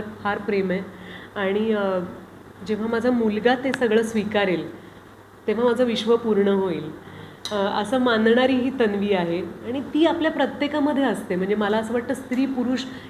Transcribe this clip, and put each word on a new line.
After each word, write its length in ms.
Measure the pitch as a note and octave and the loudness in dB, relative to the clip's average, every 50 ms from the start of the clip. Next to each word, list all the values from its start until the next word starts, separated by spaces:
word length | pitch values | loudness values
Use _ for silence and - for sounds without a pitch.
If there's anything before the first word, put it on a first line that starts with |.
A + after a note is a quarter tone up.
| G#3+ - - - - | -4 -6 -8 -6 -4
फार 140 | G3+ G#3 G#3 | -4 -4 -4
प्रेम 340 | G#3 - G#3 G3 F#3+ F#3 | -2 -2 0 0 0 0
आहे 100 | F3+ G3 F#3+ - - - - - - - - - - | -2 -2 -4 -6 -12 -16 -16 -16 -16 -16 -16 -12 -6
आणि, 380 | G#3 G3 F#3+ G3 G#3 A3 A3+ A3 | -4 -2 0 0 0 0 2 0
अ, 260 | G#3 G3+ F#3+ F#3+ F3+ F3+ F3+ - - - - - - - - - - - G#3+ | 0 0 0 0 -2 -2 -4 -8 -14 -16 -20 -20 -20 -20 -20 -20 -12 -6 -6
जेव्हा 200 | G#3+ G3+ G#3+ A3+ | -4 -4 -2 -2
माझा 240 | A#3 A3+ A3+ B3+ | 0 0 2 2
मुलगा 440 | B3+ A#3+ A3+ G#3+ G#3 G#3+ G#3 A#3+ B3+ | 2 2 2 2 2 2 2 2 2
ते 160 | B3+ C4 C4+ B3 - | 2 0 -2 -2 0
सगळं 240 | B3+ A3+ G#3+ A3 A3+ | 2 4 4 4 2
स्वीकारेल, 760 | A3 - A3 G3 G#3 - G#3 G3+ F#3+ F3 E3 D3+ - - - - - - - - - - - - - - - - - | 2 0 -2 0 0 2 2 2 2 0 0 -2 -6 -10 -16 -18 -20 -20 -20 -20 -20 -20 -20 -20 -20 -20 -10 -4 -4
तेव्हा 180 | G#3 A3 B3 | 0 2 2
माझं 180 | B3 A#3 B3 B3+ | 2 4 2 2
विश्व 320 | A#3 A3 - - G#3+ A#3 | 2 0 0 2 2 2
पूर्ण 320 | A#3 A#3 A3+ G#3 G3 G3+ G3 | 2 2 2 2 4 4 4
होईल, 440 | G3 G3 F#3+ F#3 E3 D3+ D3+ D#3 - - - - - - - - - - - - | 4 2 2 0 -2 -4 -6 -8 -10 -14 -16 -18 -18 -18 -18 -18 -18 -14 -10 -4
अ, 40 | G#3 | -2
असं 420 | G3+ G3 G#3 - G#3+ G#3 G#3 C4 C4 | 0 0 0 0 -2 -2 0 0 2
मानणारी 580 | B3 B3+ A3+ A3 A3 A3+ A3+ B3 B3+ C4 C4+ | 2 4 4 4 4 6 6 6 6 4 4
ही 140 | B3 A#3+ C4+ | 2 0 0
तन्वी 440 | B3+ - A#3+ G#3 G3+ G3+ G3 G3+ G3+ | 0 2 2 2 2 0 0 2 2
आहे 260 | F3+ E3+ E3+ E3+ F3+ | 2 2 0 -2 -4
आणि 420 | F#3+ - - - - G#3+ B3 C#4+ | -4 -6 -10 -12 -8 -8 -6 -6
ती 240 | C4 - - D4+ E4 | -6 -2 2 4 4
आपल्या 260 | D#4+ D4 E4 D4+ D#4+ | 4 4 2 0 0
प्रत्येकामध्ये 720 | D#4 C#4+ C4+ B3 C4+ - C#4+ C#4+ - - C#4 D4 D4 C4+ C#4 | 0 0 0 0 0 -2 -4 -2 -2 0 0 0 2 2 0
असते. 320 | B3 G3 F#3 - - F#3 | 0 0 -2 -4 -4 -2
म्हणजे 200 | F3 F#3 G3 G#3 | -2 0 0 0
मला 220 | G#3+ G#3 G3+ G#3 A3 | 0 2 2 2 0
असं 160 | A3 A3 A#3 | 0 -2 -2
वाटतं 200 | A#3+ A#3 A3+ B3+ | -4 -2 -2 -6
स्त्री 320 | - - - B3+ B3 C4+ | -6 -6 -4 -2 0 0
पुरुष 380 | - - B3 A#3+ A#3+ C4 B3 - - - - - - | 0 0 -2 0 0 0 -2 -4 -6 -12 -14 -16 -8